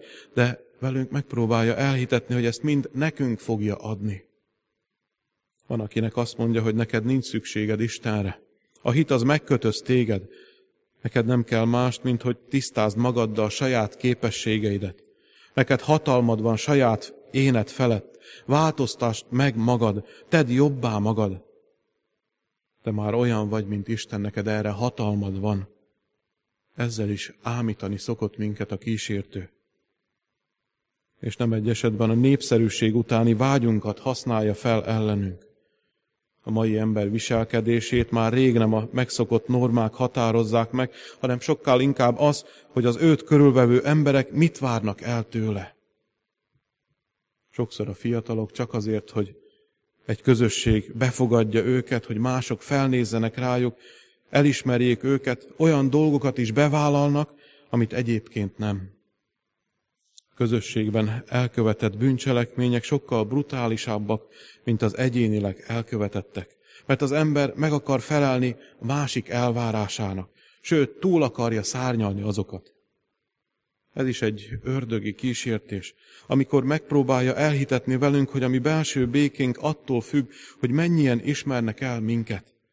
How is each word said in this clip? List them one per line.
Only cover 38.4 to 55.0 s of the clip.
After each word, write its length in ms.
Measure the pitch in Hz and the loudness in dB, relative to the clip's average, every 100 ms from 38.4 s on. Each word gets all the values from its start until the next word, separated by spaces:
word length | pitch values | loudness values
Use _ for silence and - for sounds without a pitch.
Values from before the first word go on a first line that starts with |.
| 131 | 4
nem 200 | 117 110 | 4 4
a 140 | 110 113 | 2 -2
megszokott 560 | 127 123 - 110 117 - | -4 -2 -2 0 0 0
normák 460 | 123 123 120 110 | 0 2 2 0
határozzák 800 | - 127 131 113 117 107 117 113 | 0 -2 0 2 2 2 2 0
meg, 200 | 127 127 - - - | -2 -4 -6 -20 -6
hanem 200 | 127 123 | -4 -2
sokkal 420 | - 147 139 127 | -2 -2 2 4
inkább 360 | 139 135 123 117 | 4 2 2 4
az, 280 | 147 147 - - _ | 2 2 -6 -20 _
hogy 180 | 127 120 | 0 0
az 120 | 117 | 4
őt 260 | 165 147 | 4 4
körülvevő 640 | - 151 143 127 120 123 139 | 4 8 8 8 6 4 4
emberek 460 | 156 143 135 - | 2 4 2 2
mit 260 | 147 165 - | 2 2 2
várnak 440 | 131 113 104 98 | -2 -2 -2 -6
el 260 | 117 117 - | -4 -4 -4
tőle. 480 | 117 110 101 92 _ _ _ _ _ _ _ _ _ _ _ _ _ _ _ _ _ _ | -4 -2 -4 -8 _ _ _ _ _ _ _ _ _ _ _ _ _ _ _ _ _ _
Sokszor 380 | - 117 - 107 | -8 -6 -6 -8
a 60 | |
fiatalok 580 | 98 117 117 113 110 107 | -6 -4 -4 -4 -4 -6
csak 220 | - 120 | -6 -6
azért, 360 | 113 104 107 - | -4 -2 -4 -4
hogy 260 | 113 98 - _ _ _ _ _ _ - | -4 -4 -8 _ _ _ _ _ _ -6
egy 160 | 107 | -2
közösség 680 | 139 117 117 - 117 110 - 117 | 2 4 2 2 2 2 0 -2
befogadja 680 | 127 - 120 117 110 113 | -2 0 2 2 2 2
őket, 420 | 113 127 - 120 - | 2 0 0 -4 -4
hogy 120 | 107 | -4
mások 440 | 123 127 - 113 | -2 -2 -4 -8
felnézzenek 760 | - 139 135 127 110 113 113 123 | -2 0 2 0 0 -2 -2 -2
rájuk, 400 | 127 123 123 - - - _ _ - | -2 0 0 -4 -20 -20 _ _ -2
elismerjék 760 | 139 147 - 131 123 123 120 | 2 4 2 0 2 2 2